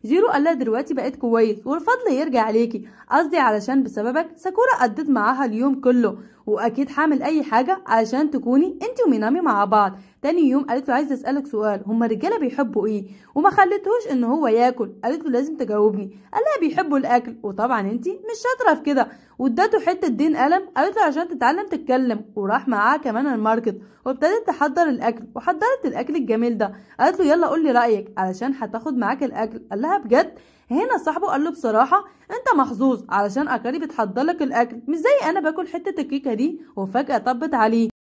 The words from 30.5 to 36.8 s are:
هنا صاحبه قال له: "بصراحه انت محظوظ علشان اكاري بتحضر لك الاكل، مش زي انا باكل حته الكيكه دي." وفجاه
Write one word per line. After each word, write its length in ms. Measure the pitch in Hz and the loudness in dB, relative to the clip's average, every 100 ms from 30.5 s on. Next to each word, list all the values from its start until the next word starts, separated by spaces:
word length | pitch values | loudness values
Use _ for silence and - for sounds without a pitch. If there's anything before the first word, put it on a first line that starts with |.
| _ _ | _ _
هنا 260 | 262 480 427 302 | -2 0 0 -2
صاحبه 220 | 311 - | -2 -2
قال 160 | 269 | -2
له: 60 | 311 | -2
"بصراحه 560 | 339 233 220 262 381 392 _ _ | -2 0 4 4 4 0 _ _
انت 260 | 466 508 330 | -4 0 2
محظوظ 460 | 262 214 269 247 - | 2 2 2 0 -2
علشان 380 | 190 202 196 - | -2 0 -2 -2
اكاري 320 | - 240 302 | -4 -4 -6
بتحضر 440 | 320 - 208 214 | -6 -4 -4 0
لك 180 | 311 339 | -2 -2
الاكل، 360 | 277 233 240 233 - | -2 0 -2 -4 -6
مش 100 | 320 | -2
زي 320 | 403 554 320 | 2 2 2
انا 100 | 370 | 0
باكل 280 | 311 320 349 | -2 -4 -8
حته 340 | 349 370 381 | -6 -6 -6
الكيكه 320 | 247 277 269 | -6 -4 -4
دي." 280 | 220 294 - - | -2 -2 -4 -12
وفجاه 420 | - | -10